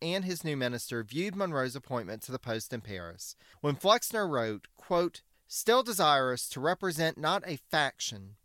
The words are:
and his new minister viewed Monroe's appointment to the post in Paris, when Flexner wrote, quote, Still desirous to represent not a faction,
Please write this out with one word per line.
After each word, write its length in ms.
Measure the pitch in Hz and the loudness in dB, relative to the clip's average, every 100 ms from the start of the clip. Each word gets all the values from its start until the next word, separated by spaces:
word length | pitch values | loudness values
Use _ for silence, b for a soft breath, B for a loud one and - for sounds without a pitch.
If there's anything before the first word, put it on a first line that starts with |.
and 240 | 165 190 | -2 -2
his 200 | 185 170 | -2 -4
new 120 | 160 143 | -2 0
minister 460 | 123 120 - 117 | 0 -2 -4 -6
viewed 320 | 104 139 202 | -4 -4 -2
Monroe's 400 | 190 185 143 127 | -2 -2 0 -2
appointment 480 | 131 - 123 92 113 | -4 -6 -4 -4 -8
to 80 | - | -8
the 80 | 127 | -6
post 340 | 120 113 - | -4 -4 -4
in 100 | 123 | -8
Paris, 520 | 107 92 85 90 - - b b | -6 -8 -8 -12 -14 -16 b b
when 140 | 147 | -2
Flexner 540 | 139 190 233 - 220 185 | 2 4 4 4 0 0
wrote, 400 | 135 113 104 - - | 2 0 -2 -8 -14
quote, 460 | - 175 175 - - _ - | 0 2 2 -2 -20 _ -10
Still 340 | - - 247 | -2 4 4
desirous 640 | 233 190 156 143 127 123 - | 4 4 6 6 4 0 -4
to 100 | 131 | -2
represent 560 | 151 180 185 156 160 156 | 0 0 0 0 0 0
not 260 | 156 190 180 | 0 0 -2
a 120 | 143 - | -8 -2
faction, 680 | 156 139 - - 104 98 104 | 2 2 -2 -8 -8 -14 -10